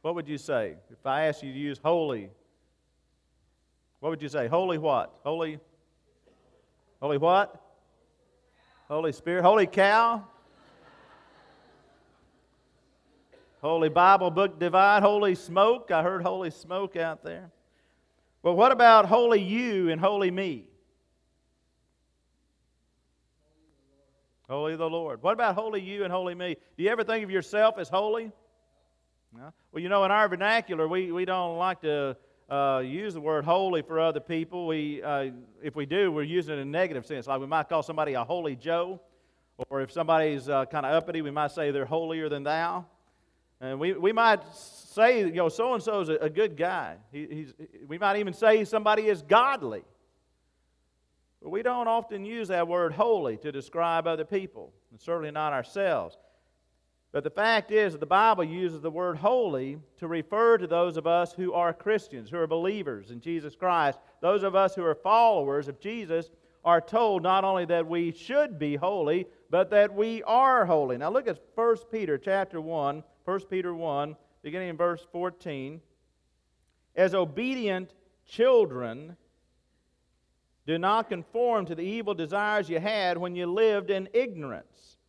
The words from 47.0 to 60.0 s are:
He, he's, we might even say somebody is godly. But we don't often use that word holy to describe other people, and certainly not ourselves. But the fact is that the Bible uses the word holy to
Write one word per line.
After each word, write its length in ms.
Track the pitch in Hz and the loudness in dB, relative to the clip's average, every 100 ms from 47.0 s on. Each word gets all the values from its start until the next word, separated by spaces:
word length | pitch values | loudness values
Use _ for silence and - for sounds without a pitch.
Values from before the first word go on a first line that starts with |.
| 110 | _
He, 160 | 143 151 | -14 -12
he's, 260 | 151 147 - - - 139 | -12 -14 -18 -20 -20 -14
we 100 | 165 | -2
might 200 | 202 208 | 0 0
even 160 | 202 | -2
say 300 | 175 226 220 | 2 4 6
somebody 440 | 202 220 214 214 214 | 2 0 2 2 2
is 140 | 190 | -2
godly. 600 | 147 208 254 269 135 104 - _ _ _ _ _ _ _ _ _ _ _ _ _ _ _ | 4 4 4 0 -6 -10 -14 _ _ _ _ _ _ _ _ _ _ _ _ _ _ _
But 60 | 151 | -8
we 140 | 190 | -4
don't 260 | 240 247 233 | -2 -2 0
often 360 | 226 226 208 | -2 -2 -10
use 220 | 202 233 202 | -8 -8 -2
that 200 | 185 170 | 0 0
word 240 | 175 170 | 0 0
holy 440 | 151 233 214 139 110 | 0 2 2 0 -6
to 120 | 139 | -8
describe 560 | 135 131 165 170 165 165 | -10 -8 -4 0 0 -2
other 180 | 160 | -4
people, 480 | 156 202 190 113 73 _ _ | -2 -4 -6 -16 -20 _ _
and 80 | 113 | -20
certainly 320 | - 170 151 | -6 -6 -6
not 200 | 151 156 | -4 -2
ourselves. 640 | 139 120 202 196 147 85 - _ _ _ _ _ _ _ _ _ | -2 -6 -4 0 0 -4 -12 _ _ _ _ _ _ _ _ _
But 100 | 143 | -6
the 80 | 147 | -6
fact 400 | 170 220 220 208 | -2 2 2 2
is 220 | 214 202 | 0 0
that 80 | 156 | -2
the 60 | 151 | 0
Bible 360 | 185 226 202 | 2 4 2
uses 380 | 160 170 185 160 | -2 -2 -6 -4
the 100 | 156 | -8
word 260 | 160 180 156 | -4 -6 -2
holy 600 | 190 254 220 135 135 147 151 | 0 2 0 -4 -6 -10 -18
to 100 | _ | _